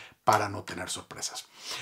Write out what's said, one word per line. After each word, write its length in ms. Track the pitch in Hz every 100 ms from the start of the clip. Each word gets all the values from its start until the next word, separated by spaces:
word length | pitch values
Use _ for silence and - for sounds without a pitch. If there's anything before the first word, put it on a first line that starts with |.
| - - -
para 240 | 107 104
no 160 | 101 -
tener 240 | 90 90
sorpresas. 560 | 92 - - - - - - - -